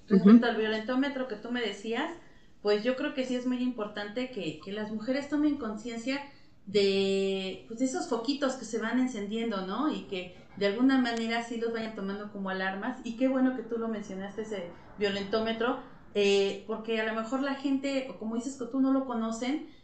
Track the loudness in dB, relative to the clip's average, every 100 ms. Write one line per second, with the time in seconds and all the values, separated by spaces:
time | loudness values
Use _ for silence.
0 | 4 8 12 12 10 2 0 0 0 0
1 | 0 -2 -4 -6 -6 -4 -4 -4 -4 -2
2 | -4 -6 -16 -20 -20 -4 0 2 2 0
3 | -2 -2 -2 -2 0 0 -2 -2 -6 -6
4 | -8 -6 -6 -6 -6 -8 -8 -6 -6 -4
5 | -2 -2 -2 0 2 0 -4 -6 -8 -6
6 | -4 -6 -8 -18 -20 -20 -2 2 4 4
7 | 2 2 0 -2 -4 -8 -10 -2 -2 -2
8 | -2 -2 -2 0 0 -2 -6 -4 0 2
9 | 0 -2 -4 -2 -2 -2 -2 -2 0 -2
10 | -4 -8 -8 -14 -18 -2 0 4 4 6
11 | 4 0 0 -2 -2 -2 -2 -2 -4 -6
12 | -6 -6 -8 -6 -4 -2 -2 -2 -4 -6
13 | -6 0 2 4 2 0 -4 -4 -4 -4
14 | -6 -8 -8 -8 -6 -8 -8 -14 -18 -2
15 | -2 -2 -2 0 0 0 0 -2 -6 -18
16 | -6 2 4 4 4 0 -6 -6 -2 -2
17 | 0 -2 -2 -2 -2 -2 0 0 0 -2
18 | -4 -6 -4 -4 -4 -6 -4 2 4 4
19 | 2 -2 -2 -2 -2 -2 -6 -16